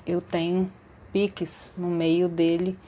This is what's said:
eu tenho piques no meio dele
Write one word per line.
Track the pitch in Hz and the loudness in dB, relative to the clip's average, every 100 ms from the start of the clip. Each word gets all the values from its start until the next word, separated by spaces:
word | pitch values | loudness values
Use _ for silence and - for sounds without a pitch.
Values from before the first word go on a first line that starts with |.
| - | -4
eu | 175 | -4
tenho | - 170 170 185 190 - - - - | -2 -2 0 0 0 -4 -20 -20 -4
piques | 196 202 - 170 - - - | -2 -2 -2 -4 -4 -4 -4
no | 175 | -2
meio | 170 165 170 180 | 0 2 2 2
dele | 170 165 170 185 185 | 2 2 2 -2 -6